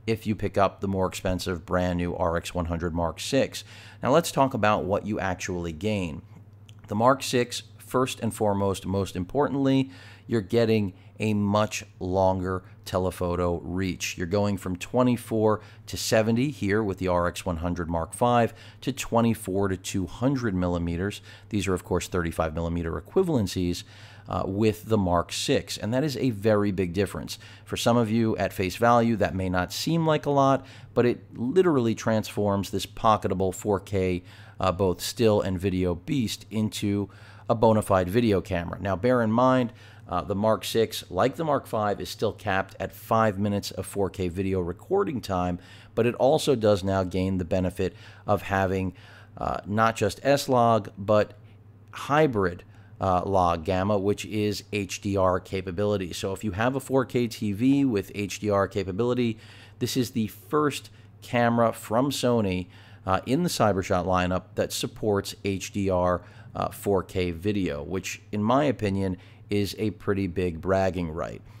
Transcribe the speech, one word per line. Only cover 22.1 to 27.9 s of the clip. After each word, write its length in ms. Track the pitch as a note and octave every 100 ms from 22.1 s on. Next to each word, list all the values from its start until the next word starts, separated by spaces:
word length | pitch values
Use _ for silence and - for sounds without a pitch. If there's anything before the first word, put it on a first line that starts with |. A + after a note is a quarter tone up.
| F#2 E2 - D#2+
millimeter 480 | D#2 E2+ E2+ E2 E2
equivalencies, 840 | - F#3+ F#3 C#3+ F#2+ F#2+ F2 F2 - - - - -
uh, 140 | F#2+
with 420 | - G2 A2 G#2 A2
the 120 | A2
Mark 340 | F#2 F2 -
six, 460 | - - B2 - -
and 160 | G#2
that 80 | B2+
is 140 | D3+ B2
a 140 | C3
very 420 | G#2 A2 G#2 G#2
big 220 | F#2 F#2
difference. 440 | F2 F#2+ D#2+ A#1+ - - -
For 120 | - G2
some 200 | B2